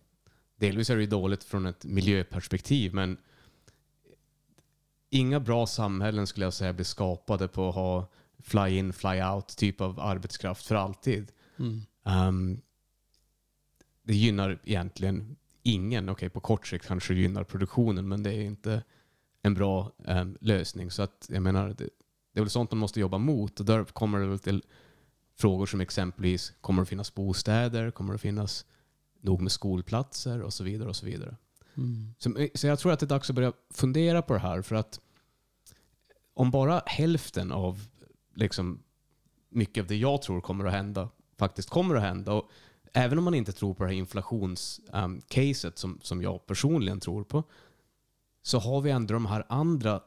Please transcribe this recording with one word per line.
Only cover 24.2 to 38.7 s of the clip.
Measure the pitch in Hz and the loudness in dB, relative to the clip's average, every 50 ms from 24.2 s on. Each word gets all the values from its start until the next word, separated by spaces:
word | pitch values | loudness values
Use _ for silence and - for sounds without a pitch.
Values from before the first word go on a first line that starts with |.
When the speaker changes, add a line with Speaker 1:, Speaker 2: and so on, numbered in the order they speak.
| 98 95 | 0 0
Speaker 1:
väl | 98 98 | -2 -2
till | - - 101 95 - _ - - - - _ _ _ _ _ _ _ _ _ | -2 -2 -2 -2 -2 _ -20 -20 -20 -20 _ _ _ _ _ _ _ _ _
frågor | - - 107 92 92 98 | 2 4 4 4 4 0
som | - - 98 | -2 -2 -4
exempelvis, | 92 - - - 92 90 90 - 92 90 92 90 - - - _ | -4 -2 -2 -2 -2 -4 -4 0 0 2 2 2 -2 -8 -14 _
kommer | - - 95 92 | -2 0 2 2
det | 95 | 2
finnas | 92 - 98 104 - - | 0 -2 -6 -8 -8 -6
bostäder? | - 98 98 92 - - - 107 113 120 120 117 113 113 113 | -4 -2 0 0 0 2 2 2 2 2 2 0 -2 -4 -4
Kommer | - - 98 98 98 | -4 -6 -6 -4 -4
det | 101 | -4
finnas | - 107 101 104 104 98 - - - _ _ _ _ _ _ _ _ _ _ _ | -4 -2 -2 -2 -2 -4 -4 -8 -10 _ _ _ _ _ _ _ _ _ _ _
nog | - 98 95 90 | 2 2 2 4
med | 92 92 | 2 0
skolplatser? | - - - 101 92 90 87 - - 113 135 - - - - 131 120 120 | -2 -2 0 -2 0 -2 -2 0 -2 -2 -2 -2 -6 -8 -6 -4 -4 -4
Och | 98 - - | -6 -6 -6
så | - 95 | -6 -4
vidare | 92 101 110 110 104 | -4 -4 -4 -6 -6
och | - | -6
så | - - | -8 -8
vidare. | - - - - - - - _ _ _ _ _ _ _ 139 | -8 -8 -8 -10 -12 -14 -18 _ _ _ _ _ _ _ -4
Speaker 2:
Mm. | 127 123 120 113 110 110 113 _ | -4 -4 -4 -4 -6 -10 -12 _
Speaker 1:
Så, | - 123 113 123 147 143 - | -2 -2 0 0 -2 -2 -2
så | - - 143 | 0 0 2
jag | 147 139 | 2 2
tror | - 180 | 2 2
att | 160 139 | 2 2
det | 151 | 2
är | 139 | 0
dags | 143 139 - - | 0 0 0 0
att | 131 | 0
börja | 123 127 127 - - _ _ | 2 2 2 0 -4 _ _
fundera | - - - 131 127 156 165 170 170 170 | -2 0 0 2 4 4 4 4 4 2
på | 165 - 127 | 2 2 0
det | 101 | 0
här, | - 92 85 90 | 0 0 -2 -2
för | 92 - 110 | -2 -2 0
att | 110 - - - - _ _ _ _ _ _ _ _ _ _ _ _ _ - - _ _ _ _ _ _ _ _ _ _ _ _ | -2 -2 -2 -6 -18 _ _ _ _ _ _ _ _ _ _ _ _ _ -20 -20 _ _ _ _ _ _ _ _ _ _ _ _
om | - 127 123 | 2 4 4
bara | 123 139 135 143 170 175 - | 6 4 4 4 4 2 0
hälften | - - - 151 165 170 151 - - - 90 92 92 | -2 0 2 2 2 2 2 -2 -4 -6 -4 -4 -2
av, | - 95 92 92 90 98 104 - _ _ - - - _ _ _ _ | -2 0 -2 -2 -2 -4 -12 -16 _ _ -20 -20 -20 _ _ _ _
liksom, | - 107 95 - - 92 90 | 0 0 0 0 -2 -4 -4